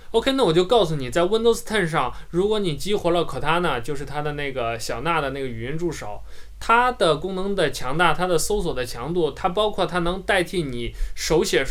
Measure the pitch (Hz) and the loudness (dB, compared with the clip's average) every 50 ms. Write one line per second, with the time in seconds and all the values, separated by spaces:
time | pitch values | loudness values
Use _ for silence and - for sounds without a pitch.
0 | - - - 220 - 269 269 269 247 170 156 180 180 180 247 220 180 156 156 139 | -6 0 0 2 2 2 2 4 4 4 6 4 4 6 6 4 4 4 0 -2
1 | 127 123 117 170 175 185 220 226 - 156 151 - - - 220 208 170 156 165 151 | -2 0 2 2 2 2 2 2 4 4 2 2 -2 -2 0 0 0 2 0 0
2 | 127 120 - - - - 165 175 196 214 214 214 196 165 143 143 - 190 208 196 | 0 -2 -4 -8 -8 -4 -2 0 0 2 2 0 0 -2 -2 -2 -2 0 0 0
3 | 180 170 175 175 160 - 135 127 143 151 165 180 175 156 131 120 117 151 143 143 | 2 2 2 2 0 0 -2 -2 0 2 2 2 2 0 -2 -2 -2 -4 -4 -4
4 | 143 135 143 147 147 151 147 147 143 139 135 131 117 117 117 113 - - 120 117 | -4 -6 -6 -4 -4 -4 -4 -4 -6 -6 -4 -4 -4 -4 -4 -4 -4 -6 -4 -4
5 | 139 170 165 156 139 131 135 139 135 127 113 113 117 131 156 160 175 165 143 - | -2 0 0 0 0 -2 -4 -4 -6 -6 -6 -6 -6 -4 -4 -2 -2 -2 -4 -4
6 | 117 101 101 - - - - - - - - - - - - - 370 - 240 - | -8 -8 -10 -10 -10 -10 -10 -12 -12 -12 -12 -6 2 4 4 4 4 2 2 2
7 | 180 165 147 147 185 196 185 185 196 202 202 185 160 139 - - - 127 147 165 | 2 2 2 0 -2 -4 -4 -4 -2 -2 0 0 0 0 0 -2 -2 0 2 4
8 | 175 160 151 170 185 185 170 151 - - - - - 120 107 123 127 - - 117 | 4 4 4 2 2 2 2 2 2 0 0 0 0 -2 -2 -2 -4 -4 -6 -8
9 | 123 156 175 180 160 143 - - - 185 180 214 214 214 208 202 175 156 175 180 | -6 -2 0 0 0 0 -2 -2 -4 -2 0 2 0 0 0 0 -2 0 0 0
10 | 175 170 185 190 180 - 202 185 165 - 196 175 151 135 123 120 123 110 - - | 0 -2 -2 -2 0 0 2 2 2 0 -2 -4 -2 -2 -4 -4 -6 -4 -2 -2
11 | - - - - - - 160 165 - - 185 147 131 - | -2 -2 -2 -4 0 2 2 2 2 4 2 0 2 0